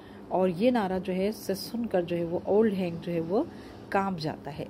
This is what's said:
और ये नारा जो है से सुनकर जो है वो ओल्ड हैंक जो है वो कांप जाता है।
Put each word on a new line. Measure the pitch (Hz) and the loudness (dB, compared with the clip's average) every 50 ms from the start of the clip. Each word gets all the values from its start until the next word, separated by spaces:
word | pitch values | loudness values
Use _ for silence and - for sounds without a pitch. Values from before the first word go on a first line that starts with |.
| - - - - - - | -16 -16 -16 -16 -6 -2
और | - 180 190 185 | 2 4 4 4
ये | 165 170 226 254 | 4 4 4 4
नारा | 247 226 196 180 185 | 4 4 2 2 0
जो | 185 180 190 180 | -2 -2 -2 0
है | 185 190 208 | 0 0 0
से | 214 - - - 190 | -2 -2 -4 -4 -4
सुनकर | 196 - - - 226 240 214 - 180 175 | -4 -4 -6 -4 -4 -2 0 2 2 2
जो | 170 175 | 2 0
है | 170 175 | 0 0
वो | 165 175 180 - | 0 -2 -2 2
ओल्ड | - 190 214 226 220 196 | 4 4 6 6 4 4
हैंक | 185 185 170 170 165 | 2 0 -2 -2 -4
जो | 160 175 | -4 -2
है | 170 165 | -2 -2
वो | 165 165 190 240 339 - - - - - - - - - | 0 2 2 0 0 0 -4 -12 -14 -14 -16 -14 -6 -2
कांप | - 196 196 196 190 | 0 0 2 0 -2
जाता | 160 151 151 - - - 151 | -2 -2 -4 -4 -6 -8 -10
है। | 147 - - | -8 -8 -8